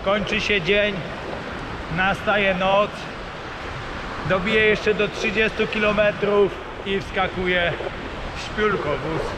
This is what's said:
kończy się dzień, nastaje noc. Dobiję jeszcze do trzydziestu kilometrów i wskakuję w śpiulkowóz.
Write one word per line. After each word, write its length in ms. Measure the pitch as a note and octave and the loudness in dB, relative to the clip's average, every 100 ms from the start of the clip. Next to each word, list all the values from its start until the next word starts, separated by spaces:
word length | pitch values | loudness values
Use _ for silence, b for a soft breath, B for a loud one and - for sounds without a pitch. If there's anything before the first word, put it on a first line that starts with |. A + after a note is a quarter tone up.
kończy 360 | F#3+ G#3 F#3 G#3 | 2 0 0 -2
się 200 | - G3+ | 2 2
dzień, 340 | E3 G#3 G#3 G3 - - - - - - - - - E3 | 4 4 4 0 -6 -8 -8 -8 -8 -8 -8 -8 -4 0
nastaje 580 | F#3+ F#3+ G#3+ G#3 G3 | 2 2 2 2 2
noc. 360 | F#3 F#3+ G3 G#3 - - - - - - - - - - - - - - | 2 4 4 2 -2 -10 -10 -10 -10 -12 -10 -10 -8 -8 -8 -8 -6 0
Dobiję 320 | F#3 F#3 A3 | 0 2 4
jeszcze 340 | G#3+ G#3 G#3+ | 4 4 2
do 140 | G3+ G#3 | 2 0
trzydziestu 580 | - A3 G3+ A3 G#3 G#3+ | 0 -2 2 2 2 0
kilometrów 880 | A3 G#3+ G#3 G#3 G#3 G3+ G3+ G3 - - - G3+ | 2 2 4 2 2 2 4 4 2 -10 -8 -2
i 140 | G3 | -2
wskakuję 720 | - G3+ F#3 F#3 F3+ F3+ E3+ D3+ F#3+ - - - - - | -2 -2 -2 0 0 2 2 -2 -6 -6 -8 -8 -8 -8
w 60 | |
śpiulkowóz. 800 | - - G#3+ F#3+ - C#3+ D3 D#3 A#2 | -6 0 0 2 0 -2 -2 -2 -4